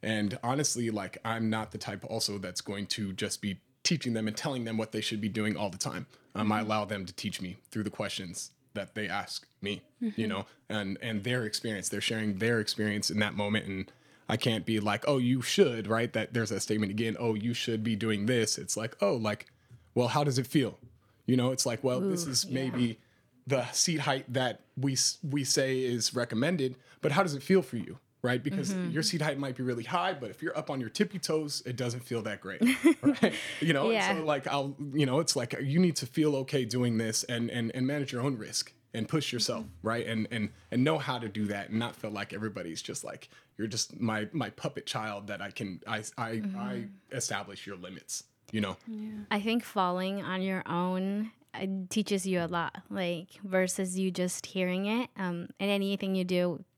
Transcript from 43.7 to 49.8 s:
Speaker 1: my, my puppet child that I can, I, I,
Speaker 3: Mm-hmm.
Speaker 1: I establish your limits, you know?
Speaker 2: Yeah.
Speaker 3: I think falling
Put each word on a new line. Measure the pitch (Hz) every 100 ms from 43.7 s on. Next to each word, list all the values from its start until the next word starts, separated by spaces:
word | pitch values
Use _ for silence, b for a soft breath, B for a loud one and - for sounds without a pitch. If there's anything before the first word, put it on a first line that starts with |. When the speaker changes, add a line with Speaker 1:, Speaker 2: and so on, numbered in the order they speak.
| 104 - -
Speaker 1:
my, | 117 110 107
my | 165 113
puppet | - 156 -
child | - 123 110 101 101
that | 98
I | 98
can, | - 104 90 -
I, | 107 104 -
I, | 117
Speaker 3:
Mm-hmm. | 113 104 95
Speaker 1:
I | 104 123 104 - _
establish | 127 - 101 101 98 -
your | 98
limits, | 90 95 - - - _ -
you | 110
know? | 101 95 -
Speaker 2:
Yeah. | 220 214 214 208
Speaker 3:
I | 208
think | 208 233
falling | - 214